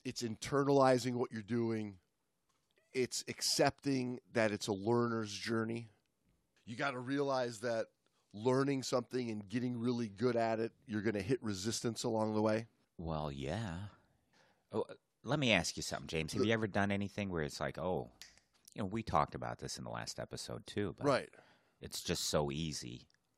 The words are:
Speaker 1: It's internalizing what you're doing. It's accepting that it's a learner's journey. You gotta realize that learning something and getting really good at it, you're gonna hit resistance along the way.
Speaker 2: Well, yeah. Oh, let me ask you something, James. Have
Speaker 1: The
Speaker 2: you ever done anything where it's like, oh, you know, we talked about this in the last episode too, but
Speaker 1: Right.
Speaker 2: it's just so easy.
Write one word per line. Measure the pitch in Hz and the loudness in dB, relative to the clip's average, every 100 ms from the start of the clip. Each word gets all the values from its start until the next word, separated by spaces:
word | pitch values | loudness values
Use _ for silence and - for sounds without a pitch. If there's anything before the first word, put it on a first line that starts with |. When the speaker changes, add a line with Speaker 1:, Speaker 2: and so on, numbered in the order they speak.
Speaker 1:
It's | 131 - | -8 -4
internalizing | 120 107 - 143 143 139 131 127 123 | -4 -4 0 2 6 8 8 6 4
what | 120 123 | 0 -2
you're | 113 | -4
doing. | 98 117 113 113 104 95 _ _ _ _ _ _ _ _ _ | -2 0 0 -2 -4 -10 _ _ _ _ _ _ _ _ _
It's | 135 120 - - | -2 -2 -2 -8
accepting | - - - 143 - 143 135 123 123 _ | -4 0 4 4 2 -2 0 -2 -6 _
that | 120 110 | 2 2
it's | 104 - | 0 -2
a | |
learner's | 98 101 120 117 113 107 | -2 2 2 2 0 -4
journey. | 98 107 113 110 117 113 _ _ _ _ _ _ _ - | -6 -2 -2 -2 -6 -10 _ _ _ _ _ _ _ -12
You | 120 | -4
gotta | 143 127 | -4 -4
realize | 123 139 139 131 120 110 | -2 0 2 0 -2 -2
that | 120 113 104 _ _ _ _ | -2 -2 -4 _ _ _ _
learning | 101 117 131 139 135 | 0 4 6 4 2
something | 120 127 117 127 117 | 2 0 0 -2 -2
and | 107 98 | -4 -4
getting | 120 123 120 | -2 -2 0
really | 117 120 113 | 0 0 -2
good | 101 123 117 | 0 2 4
at | 113 110 | 4 2
it, | 117 _ - | 0 _ -4
you're | 107 | 0
gonna | 104 104 | 2 0
hit | 95 131 | 0 0
resistance | 110 95 104 107 123 113 | 0 -2 -2 -2 -2 -2
along | 123 110 107 | -2 0 2
the | 107 | 4
way. | 107 110 113 _ _ - | 4 2 -2 _ _ -10
Speaker 2:
Well, | 82 78 76 | -4 -2 -4
yeah. | 69 67 95 110 85 101 - _ _ _ _ _ _ - | -4 -4 -4 -4 -8 -10 -16 _ _ _ _ _ _ -6
Oh, | 110 - - _ _ | -4 -4 -8 _ _
let | 107 147 | -4 2
me | 131 | 6
ask | 98 85 - | 4 4 -4
you | |
something, | - - 73 | -4 -6 -2
James. | 80 78 | -2 -2
Have | 104 | 0
Speaker 1:
The | 107 | 2
Speaker 2:
you | |
ever | 113 110 | 2 0
done | 101 101 | 2 2
anything | 101 98 - 98 | 0 -4 -4 -2
where | 85 | -2
it's | 73 - | -2 -2
like, | 71 69 | -4 -2
oh, | 87 82 58 - - - _ _ - | -2 -2 -4 -12 -20 -20 _ _ -14
you | - | -6
know, | 98 | -4
we | 110 | -4
talked | 107 78 71 | 2 2 2
about | 69 60 60 | 0 -6 -6
this | 67 - | -8 -8
in | |
the | 62 | -6
last | 57 57 - | -6 -8 -8
episode | 58 - - - - | -8 -8 -8 -10 -6
too, | - 101 - | -4 -4 -2
but | 143 | 0
Speaker 1:
Right. | 123 78 - - _ _ - | 0 -2 -14 -20 _ _ -16
Speaker 2:
it's | 64 - | -10 -8
just | - 85 | -2 -2
so | - 82 71 | 2 2 0
easy. | 73 80 71 62 60 - _ _ | -2 -4 -4 -8 -12 -16 _ _